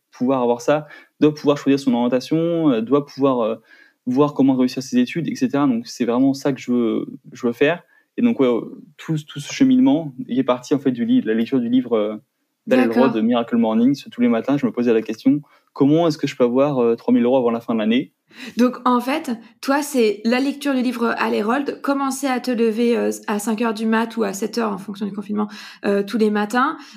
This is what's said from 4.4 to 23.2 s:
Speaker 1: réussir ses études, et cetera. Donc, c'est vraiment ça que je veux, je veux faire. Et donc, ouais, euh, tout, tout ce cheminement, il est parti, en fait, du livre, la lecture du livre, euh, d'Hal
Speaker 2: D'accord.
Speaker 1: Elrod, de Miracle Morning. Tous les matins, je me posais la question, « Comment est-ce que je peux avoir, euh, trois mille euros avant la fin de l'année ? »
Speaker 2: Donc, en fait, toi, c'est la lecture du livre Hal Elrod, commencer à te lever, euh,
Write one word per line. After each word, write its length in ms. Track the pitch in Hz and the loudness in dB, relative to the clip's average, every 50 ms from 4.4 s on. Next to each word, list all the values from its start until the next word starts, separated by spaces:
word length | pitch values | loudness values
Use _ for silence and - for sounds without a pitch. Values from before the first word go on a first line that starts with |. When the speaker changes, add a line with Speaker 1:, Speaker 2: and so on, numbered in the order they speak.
| 135 139 131 | 2 2 4
Speaker 1:
réussir 280 | 127 127 127 - 131 131 | 2 0 0 -2 -6 -8
ses 140 | - - | -2 0
études, 320 | 123 123 - - 175 147 120 | 0 0 0 -2 -6 -6 -6
et 60 | 123 | -4
cetera. 300 | - 131 117 143 143 147 | -2 -2 -2 0 0 0
Donc, 220 | 139 120 113 120 | 0 0 -2 -4
c'est 180 | - - - 123 | -8 -6 -4 -2
vraiment 280 | 113 117 123 135 139 135 | 0 2 2 2 2 0
ça 180 | 135 - 147 | 0 -2 -4
que 80 | 135 - | -4 -4
je 120 | - - | -4 -2
veux, 340 | 123 120 117 110 107 110 - - - - _ - | 0 0 2 0 0 -2 -4 -6 -12 -18 _ -20
je 160 | - - - | -12 -4 -4
veux 60 | 117 120 | -2 0
faire. 300 | - 143 147 170 180 - _ _ _ _ _ - | 2 2 2 2 -2 -8 _ _ _ _ _ -4
Et 40 | - | 0
donc, 200 | 120 120 117 - | 0 2 2 4
ouais, 60 | 135 | 2
euh, 140 | 123 120 110 - - - - - - _ | 2 2 0 -2 -6 -12 -18 -20 -20 _
tout, 180 | - - - 160 151 151 | -14 -6 -4 -4 -4 -4
tout 140 | - - 147 | -8 -14 -14
ce 140 | 143 - - | -12 -6 0
cheminement, 600 | - 135 131 127 127 127 135 135 160 165 143 - - - | 2 4 6 6 6 6 4 4 2 -2 -6 -10 -12 -8
il 100 | - 120 | -4 -2
est 60 | 131 127 | -2 0
parti, 300 | - 123 123 - - 151 | 0 -2 -2 0 -2 -2
en 60 | 135 | 0
fait, 120 | - 135 | 0 -2
du 140 | 127 117 117 | -2 0 0
livre, 220 | 113 127 127 - | 2 2 2 2
la 80 | 110 110 | 0 0
lecture 260 | 113 117 117 139 131 | -2 0 0 0 -2
du 80 | 120 117 | 0 2
livre, 240 | 123 131 123 131 120 | 0 0 0 2 0
euh, 220 | 110 104 107 107 107 _ _ _ _ _ _ _ _ - | 0 0 -2 -4 -8 _ _ _ _ _ _ _ _ -2
d'Hal 140 | - 127 131 | 0 2 2
Speaker 2:
D'accord. 160 | 123 117 113 | 2 2 4
Speaker 1:
Elrod, 180 | 120 131 135 113 | 4 2 2 2
de 60 | 113 | 2
Miracle 340 | 110 117 123 117 117 - 120 | 0 2 2 0 0 0 0
Morning. 400 | 117 117 110 110 113 120 131 143 139 - 113 | 0 2 2 2 2 2 2 2 0 -6 -12
Tous 100 | - - | -4 0
les 60 | 120 | 0
matins, 300 | 120 117 113 110 - 139 | 2 2 0 0 0 -2
je 80 | 143 139 | 0 0
me 60 | 110 - | -2 -2
posais 200 | - 117 123 113 | 0 2 2 2
la 80 | 113 | 2
question, « 400 | 107 - 113 - - 135 143 147 147 _ _ _ _ _ - | 0 -2 -6 0 2 2 2 2 -2 _ _ _ _ _ 0
Comment 340 | - 143 139 151 160 175 | 2 4 4 4 4 4
est-ce 100 | 165 151 | 2 0
que 100 | - - | 0 -4
je 80 | 139 - | -4 0
peux 80 | - 127 | 0 0
avoir, 360 | 120 120 131 139 147 143 127 | 2 2 2 2 2 2 2
euh, 160 | 120 117 117 | 2 2 0
trois 180 | 113 - - 123 | 0 0 2 2
mille 100 | 123 120 | 2 4
euros 140 | 120 131 | 4 2
avant 120 | 135 120 120 | 2 2 0
la 120 | 117 113 | -2 -2
fin 120 | - - 120 | -4 -4 -2
de 60 | 113 | -2
l'année ? » 320 | 107 107 113 127 151 - _ _ _ _ - - - 226 - | 0 2 0 0 -2 -4 _ _ _ _ -20 -18 -18 -8 0
Speaker 2:
Donc, 200 | - 240 254 - - - | 0 0 0 0 -2 -2
en 140 | 247 247 240 | 0 0 0
fait, 320 | 226 254 277 320 320 - 233 220 - - _ - | 0 -2 -4 -4 -4 -6 -8 -10 -10 -20 _ -10
toi, 220 | - - 277 294 | -4 -2 -2 -2
c'est 400 | 285 - - 254 226 214 202 - - | -2 -2 0 2 2 2 0 0 -2
la 160 | 226 247 254 | -2 0 0
lecture 360 | 269 277 269 285 - 285 269 | 0 -2 -4 -4 -4 -2 -2
du 60 | 254 | 0
livre 340 | 233 254 240 233 233 233 226 | -2 -2 -2 -2 -2 -2 -2
Hal 160 | 226 220 220 233 | -2 -2 -2 -2
Elrod, 480 | 226 202 214 240 294 285 - - - | -2 0 0 0 -2 -2 -4 -8 -6
commencer 460 | - 277 285 277 277 269 254 269 285 | -4 -4 -2 -2 -2 -4 -4 -4 -4
à 120 | 269 254 240 | -2 -2 -2
te 120 | 240 254 | -2 -2
lever, 440 | 254 214 233 226 208 226 240 233 240 | -2 0 0 0 0 2 2 2 2
euh, 140 | 214 208 214 214 - | 0 0 -2 -4 -6